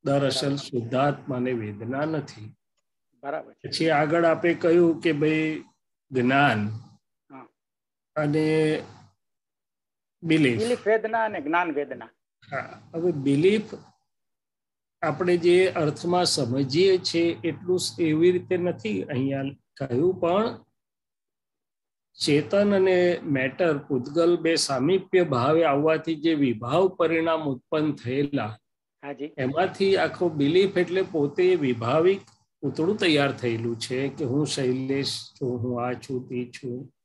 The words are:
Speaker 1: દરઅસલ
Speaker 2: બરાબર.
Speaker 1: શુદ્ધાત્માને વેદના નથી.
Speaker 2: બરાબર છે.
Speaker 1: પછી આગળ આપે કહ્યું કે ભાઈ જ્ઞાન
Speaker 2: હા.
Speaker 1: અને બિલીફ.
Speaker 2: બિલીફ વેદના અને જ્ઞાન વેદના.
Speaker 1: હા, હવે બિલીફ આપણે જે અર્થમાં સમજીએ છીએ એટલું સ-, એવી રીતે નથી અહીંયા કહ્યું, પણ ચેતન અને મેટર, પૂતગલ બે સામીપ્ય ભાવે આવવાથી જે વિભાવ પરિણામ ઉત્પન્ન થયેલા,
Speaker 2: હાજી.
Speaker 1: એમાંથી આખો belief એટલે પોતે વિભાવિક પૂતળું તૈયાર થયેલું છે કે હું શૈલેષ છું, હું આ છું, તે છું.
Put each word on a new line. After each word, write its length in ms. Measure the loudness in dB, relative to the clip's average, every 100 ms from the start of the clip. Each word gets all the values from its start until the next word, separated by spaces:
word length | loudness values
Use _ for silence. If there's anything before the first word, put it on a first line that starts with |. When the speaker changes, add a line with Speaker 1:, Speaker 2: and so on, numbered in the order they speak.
Speaker 1:
દરઅસલ 420 | 0 0 0 -2 -2
Speaker 2:
બરાબર. 100 | -4
Speaker 1:
શુદ્ધાત્માને 920 | -4 -6 -2 0 0 -2 -6 -4 -2
વેદના 540 | -4 -6 -8 -6 -4
નથી. 500 | -2 -4 -6 -16 -18 _ _ _ _ _ _ _
Speaker 2:
બરાબર 300 | -10 -10 -12
છે. 160 | _ -10
Speaker 1:
પછી 200 | -2 2
આગળ 360 | 2 2 2
આપે 280 | 2 2 0
કહ્યું 480 | 2 4 4 4 2
કે 100 | -2
ભાઈ 520 | 0 0 0 -2 -6 -12 _ _ _ _
જ્ઞાન 560 | 0 2 4 4 2 -2 -6 -14 _ _ _ _
Speaker 2:
હા. 160 | -20 -20 _ _ _ _ _ _
Speaker 1:
અને 680 | -4 -2 0 2 2 2 -2 -8 -20 -20 _ _ _ _ _ _ _ _ _ _ _
બિલીફ. 360 | 0 4 4 2
Speaker 2:
બિલીફ 280 | 0 0 0
વેદના 360 | 0 0 -2
અને 180 | -2 -4
જ્ઞાન 300 | -2 0 0
વેદના. 380 | -4 -6 -10 -16 _ _ _ -10
Speaker 1:
હા, 300 | -10 -10 -16 -12
હવે 180 | -4 -2
બિલીફ 520 | 0 0 4 4 2 -4 -16 -20 _ _ _ _ _ _ _ _ _ _ _
આપણે 360 | -6 -2 0 2
જે 320 | 4 4 4
અર્થમાં 560 | 2 -2 -2 0 0
સમજીએ 720 | 2 0 -2 -2 0 4 4 4
છીએ 400 | 0 0 0 0
એટલું 360 | -6 -6 -2 -2
સ-, 200 | -2 -2
એવી 320 | 0 4 4
રીતે 260 | 2 -2 -2
નથી 460 | -2 -4 -4 -4
અહીંયા 400 | -4 -4 -2 -2 -6 -10 _ -10
કહ્યું, 420 | -4 0 0 0
પણ 460 | 0 2 0 -6 _ _ _ _ _ _ _ _ _ _ _ _ _ _ _ -6
ચેતન 500 | 2 2 2 2 4
અને 440 | 4 4 4 2 0
મેટર, 540 | -2 -2 -2 0 0 0
પૂતગલ 600 | -2 -4 -2 2 2 2
બે 180 | 2
સામીપ્ય 680 | 0 0 0 2 0 2 2
ભાવે 400 | 2 2 2 4
આવવાથી 520 | 4 4 2 0 -2
જે 180 | -2 0
વિભાવ 540 | 2 2 0 0 2 2
પરિણામ 560 | 2 0 2 0 0
ઉત્પન્ન 480 | -2 -6 _ -2 -2
થયેલા, 680 | -2 -4 -2 -2 -2 -6 -10 _ _ _ _
Speaker 2:
હાજી. 280 | -14 -10 -10 -4
Speaker 1:
એમાંથી 600 | -2 0 -2 0 2 2
આખો 320 | 0 0 -2
belief 480 | 2 2 4 2 2
એટલે 240 | 0 0
પોતે 540 | -2 -2 -2 2 2
વિભાવિક 680 | 4 0 0 0 2 4 0 -6 _ _ _
પૂતળું 360 | -6 -2 -2 0
તૈયાર 340 | 2 2 2
થયેલું 480 | 0 -4 -2 -4 -6
છે 300 | -6 -4 -4
કે 160 | -4
હું 220 | -2 -2 -2
શૈલેષ 720 | -2 -2 -2 -2 -2 -2 -6 -12
છું, 280 | _ -6 -4
હું 260 | -4 -4
આ 80 | -4
છું, 360 | -6 -8 -8 -6
તે 160 | -8
છું. 480 | -8 -10 -12 -10 -12 _